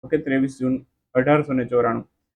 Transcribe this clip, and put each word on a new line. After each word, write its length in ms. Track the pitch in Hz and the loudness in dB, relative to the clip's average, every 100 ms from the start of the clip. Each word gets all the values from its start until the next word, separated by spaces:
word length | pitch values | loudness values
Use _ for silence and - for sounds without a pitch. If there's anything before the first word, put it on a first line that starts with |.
ઓકે, 140 | - 151 | -2 -4
ત્રેવીસ 400 | 147 135 135 135 | 0 0 -2 -2
જૂન 260 | 127 131 - _ _ 127 | -4 -4 -6 _ _ 0
અઢારસો 380 | 127 151 147 | 4 2 2
ને 120 | 131 120 | -4 0
ચોરાણું, 440 | 123 120 117 - _ _ | 0 0 -2 -8 _ _